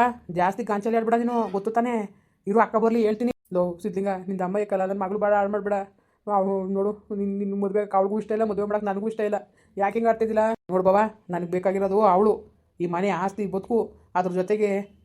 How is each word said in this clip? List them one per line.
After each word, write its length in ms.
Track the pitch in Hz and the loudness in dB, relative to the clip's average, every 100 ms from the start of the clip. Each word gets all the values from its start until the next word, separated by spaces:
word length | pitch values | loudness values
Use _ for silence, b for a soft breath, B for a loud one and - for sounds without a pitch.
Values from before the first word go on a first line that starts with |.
| 240 233 - | 4 0 -6
ಜಾಸ್ತಿ 340 | 170 175 190 | -2 0 0
ಗಾಂಚಲಿ 320 | 226 202 226 226 | -4 -4 -2 -2
ಆಡ್ಬೇಡ 180 | 226 | 0
ನೀನು, 380 | 233 240 240 208 | 0 0 -2 -2
ಗೊತ್ತು 180 | 196 202 | -4 -2
ತಾನೇ? 460 | 226 240 233 196 - b b - | -2 -2 -2 -6 -12 b b 0
ಇರು, 140 | 220 | 2
ಅಕ್ಕ 160 | 214 226 | 2 2
ಬರ್ಲಿ, 260 | 226 233 | 2 2
ಹೇಳ್ತೀನಿ. 300 | 214 214 240 - - | 2 0 -2 -4 -4
ಲೋ 260 | 180 180 175 | -2 -2 -2
ಸಿದ್ಲಿಂಗ, 260 | 208 180 196 | -6 -4 -4
ನಿಂದ 320 | 190 185 190 | -4 -6 -4
ಅಮ್ಮ 180 | 180 202 | -4 -2
ಏಕಲ್ಲ, 260 | 208 196 | -2 -2
ನನ್ 140 | 190 196 | -2 -2
ಮಗಳು 200 | 185 202 | -4 -2
ಬಾಳ 160 | 208 | 2
ಹಾಳ್ 140 | 208 202 | 2 2
ಮಾಡ್ಬೇಡ. 240 | 208 202 202 196 _ _ _ - | -2 -2 -2 -4 _ _ _ -2
ಅವ್ 360 | 202 190 196 190 | 0 2 0 -2
ನೋಡು, 460 | 196 202 208 - 202 | -2 -2 -4 -8 -4
ನಿನ್, 220 | 202 196 | -4 -4
ನಿನ್ 220 | 202 202 | -4 -2
ಮದ್ವೆ 200 | 196 202 202 | 0 0 2
ಅವ್ಳಿಗೂ 240 | 196 196 214 | 2 2 0
ಇಷ್ಟ 140 | 208 | -2
ಇಲ್ಲ, 120 | 214 | -2
ಮದ್ವೆ 200 | 220 202 | 0 -2
ಮಾಡಕ್ 200 | 208 208 | -2 -2
ನನಗೂ 240 | 208 196 220 | -2 -4 -4
ಇಷ್ಟ 120 | 220 | -2
ಇಲ್ಲ. 140 | 208 208 - b b - | -2 -2 -6 b b -2
ಯಾಕೆ 220 | 196 226 | 0 2
ಹಿಂಗ್ 100 | 226 | 2
ಆಡ್ತಿದ್ದಿಲ್ಲ? 440 | 226 220 220 220 226 - | 2 0 2 0 0 -2
ನೋಡ್ 120 | 185 | 2
ಬಾವ, 160 | 185 196 214 214 - | 4 4 2 -2 -8
ನನಗ್ 200 | 175 175 | -6 -2
ಬೇಕಾಗಿರೋದು 500 | 180 190 190 196 196 | -2 0 0 0 4
ಅವಳು, 440 | 214 180 214 - - _ _ - | 6 6 4 2 -4 _ _ -8
ಈ 60 | 175 | -4
ಮನೆ, 220 | 175 202 | -2 -2
ಆಸ್ತಿ, 380 | 170 190 196 196 | -2 -2 -4 -6
ಬದುಕು, 480 | 190 - 233 - b b | -6 -2 -2 -2 b b
ಅದ್ರ 160 | 180 185 | -2 0
ಜೊತೆಗೆ, 500 | 180 185 214 208 196 202 _ | 0 0 0 0 0 -4 _